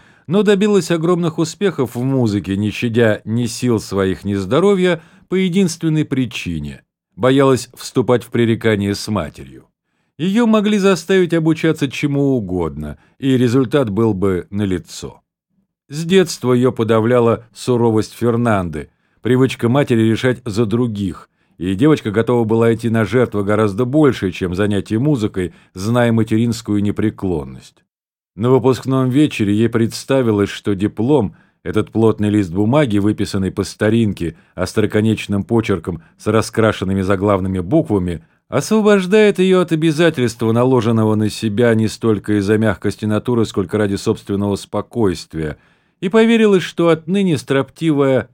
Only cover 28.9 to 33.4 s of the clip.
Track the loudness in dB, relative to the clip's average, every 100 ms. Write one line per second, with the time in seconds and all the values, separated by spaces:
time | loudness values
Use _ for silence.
28.9 | -2 0 2 0 0 0 2 0 0 -2
29.9 | -4 -2 0 2 2 0 -4 -6 -2 -2
30.9 | -2 0 2 0 -6 _ _ -6 -4 -2
31.9 | 2 2 2 0 0 0 0 2 2 2
32.9 | 2 0 -2 -4 -4